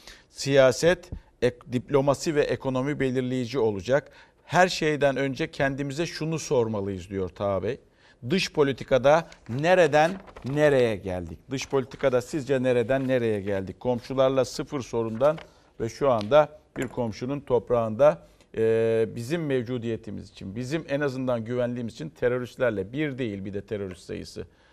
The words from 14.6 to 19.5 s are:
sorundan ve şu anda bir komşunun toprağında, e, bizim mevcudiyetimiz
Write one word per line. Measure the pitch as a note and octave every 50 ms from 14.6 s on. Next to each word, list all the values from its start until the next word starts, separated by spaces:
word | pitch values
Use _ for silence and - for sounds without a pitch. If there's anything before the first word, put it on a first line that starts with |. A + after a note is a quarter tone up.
| D3+ - - C#3
sorundan | A2+ - - A#2 A2+ A2+ A2+ A2 C3 D3 D#3 D#3+ - - _ _ _ _ _ -
ve | A2+ A2+
şu | - - D3 C#3
anda | B2 A2 G#2 G2+ C3+ D3+ D3+ D3 - - _ _ _ -
bir | C#3 A#2
komşunun | - - A#2+ A2+ F#2+ - C3 B2+ C#3+ C#3+
toprağında, | A#2 - B2+ A#2 - - B2 A#2 A2+ A2 A2 G#2+ C#3 D3+ E3+ E3 - - _ _ _ _ - -
e, | A2 A2+ A2+ A2+ A2+ A2+ A2+ A2+ A2+ A2+ B2
bizim | A#2 A#2 A#2+ D#3+ F3 D#3+
mevcudiyetimiz | D3